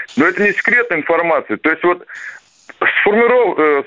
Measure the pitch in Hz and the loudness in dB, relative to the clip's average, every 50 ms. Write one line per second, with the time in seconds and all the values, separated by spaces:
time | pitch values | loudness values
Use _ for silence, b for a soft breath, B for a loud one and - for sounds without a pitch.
0 | B B - 240 151 180 175 - 208 208 - - - - 233 240 233 240 175 156 | B B -2 0 0 2 2 0 0 0 0 -2 -2 0 0 0 0 0 -4 -4
1 | 143 - 165 165 170 170 160 135 110 - 107 98 - 156 160 - - 175 - - | -2 0 0 0 2 0 0 -2 -2 -4 -6 -2 -2 -2 -2 0 0 0 0 -2
2 | - B B B B B B B B B _ _ _ - - - - - - - | -6 B B B B B B B B B _ _ _ -14 -6 -4 -2 -2 0 0
3 | - 208 208 226 233 240 247 247 233 185 - 147 156 151 147 139 - | 0 2 2 2 2 4 4 2 2 2 0 0 2 2 2 0 -2